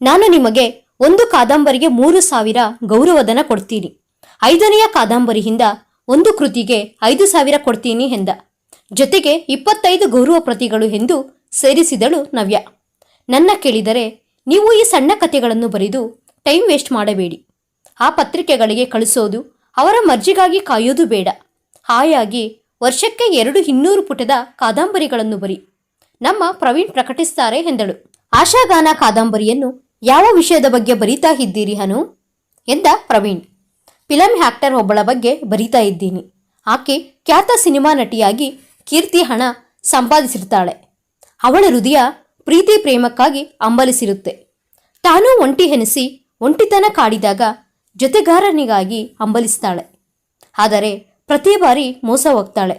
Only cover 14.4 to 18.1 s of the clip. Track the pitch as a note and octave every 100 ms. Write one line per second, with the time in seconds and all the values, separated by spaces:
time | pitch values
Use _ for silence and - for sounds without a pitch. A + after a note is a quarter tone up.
14.4 | B3+ F#4+ G#4+ A4 A4+ D#4 C#4+ G#4 E4 C#4
15.4 | A#3 A3+ A#3 G3 G3+ C4 A#3 - _ _
16.4 | C#4 E4 A4 D4 - A#3 G#3 F#3+ F3 -
17.4 | _ _ _ _ _ - B3+